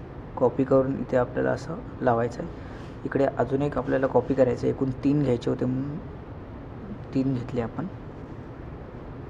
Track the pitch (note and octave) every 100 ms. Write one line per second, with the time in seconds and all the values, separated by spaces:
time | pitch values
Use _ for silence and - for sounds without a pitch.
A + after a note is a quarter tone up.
0 | - - - - B2 - C3 C3+ C3 C#3
1 | B2+ B2+ B2 C3 C3 B2 - F3 - -
2 | B2+ A#2 A#2+ - E2+ - - - - -
3 | C3+ - C3+ C3 B2 C3+ D3 C3+ B2+ C3+
4 | C3 B2+ A#2+ C#3 B2 A#2 C3 B2 C3+ B2+
5 | C#3 D3 C3+ A#2+ C3 B2+ B2+ C3 C#3+ D3
6 | - - - - - - - - - -
7 | - C3+ C3 B2+ A#2 B2 A2+ - F3 -
8 | - - - - - - - - - -
9 | - - -